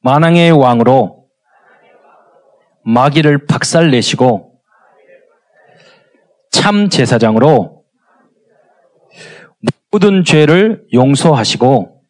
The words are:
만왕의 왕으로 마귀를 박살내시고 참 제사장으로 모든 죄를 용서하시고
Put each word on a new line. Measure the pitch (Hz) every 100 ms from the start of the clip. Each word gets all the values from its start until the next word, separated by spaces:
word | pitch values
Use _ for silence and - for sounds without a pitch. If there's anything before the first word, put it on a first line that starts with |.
만왕의 | 123 143 165 170 170
왕으로 | 156 127 117 117 131 101 - _ _ _ _ _ _ _ _ _ _ _ _ _ _ _ _
마귀를 | 110 117 139 147 151 147 -
박살내시고 | 151 - 165 165 123 107 - 127 104 - _ _ _ _ _ _ _ _ _ _ _ _ _ _ _ _ _ _ _ _
참 | - 208 208 202
제사장으로 | 147 117 117 113 110 143 135 - - _ _ _ _ _ _ _ _ _ _ _ _ _ - - - - _ - - _
모든 | 208 202 190
죄를 | 165 160 151 175 220 220 _
용서하시고 | 123 131 143 165 139 104 104 127 131 90 _